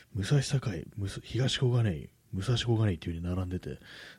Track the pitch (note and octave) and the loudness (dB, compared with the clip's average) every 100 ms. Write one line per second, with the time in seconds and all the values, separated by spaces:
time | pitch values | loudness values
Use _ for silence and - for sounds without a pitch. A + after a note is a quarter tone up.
0 | - - G2 C#3+ B2+ C3+ - F2 - - | -8 -4 2 2 4 0 0 -4 -6 -6
1 | G2 - - A2 B2+ - B2+ B2 A2 D#2 | -6 -6 -4 0 0 2 4 4 4 0
2 | - _ _ F#2 G2+ A#2 A#2+ A2 A2 E2 | -6 _ _ -4 0 0 2 4 4 2
3 | - E2 E2+ F2+ F#2 F2+ - - - - | -2 -4 -2 -2 -2 -4 -6 -10 -14 -18
4 | - | -18